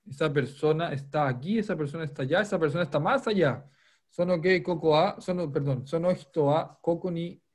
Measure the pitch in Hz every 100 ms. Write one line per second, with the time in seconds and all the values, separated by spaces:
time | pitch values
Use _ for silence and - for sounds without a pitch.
0 | - 139 156 143 120 - 156 156 170 139
1 | - 156 143 120 151 220 208 165 143 165
2 | 156 147 131 175 202 185 156 156 175 147
3 | 175 262 233 202 147 117 - _ _ _
4 | _ - 175 175 175 180 175 165 160 151
5 | 190 - - 180 160 147 143 123 - 165
6 | 175 180 - 165 143 156 - - - 170
7 | 185 165 170 190 _